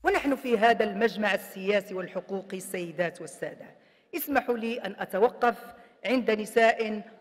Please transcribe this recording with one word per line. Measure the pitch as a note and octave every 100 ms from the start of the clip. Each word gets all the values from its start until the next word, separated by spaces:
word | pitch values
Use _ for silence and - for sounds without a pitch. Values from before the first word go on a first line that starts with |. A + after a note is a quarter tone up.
ونحن | E4+ G4 C#4+ C4+
في | B3+ A3+
هذا | A3+ A3+
المجمع | G#3+ G3 A3+ G3+ G#3
السياسي | G3 - G3 F#3+ G#3 G3
والحقوقي، | F#3 F3+ F#3+ - G3 F#3 F#3+
السيدات | F#3 F#3 F3 D#3+ E3+ E3+
والسادة، | D#3 - D#3 - - - _ _ _ E4+
اسمحوا | D4 C4+ B3+ A#3+
لي | A3+ A#3
أن | F#3+ G3+
أتوقف | F#3 F#3+ A#3+ - A#3+ A3+ - - - _
عند | F#3+ B3+ A3
نساء | G#3+ G#3+ A#3 A3+ A3+ A3 G#3+ - -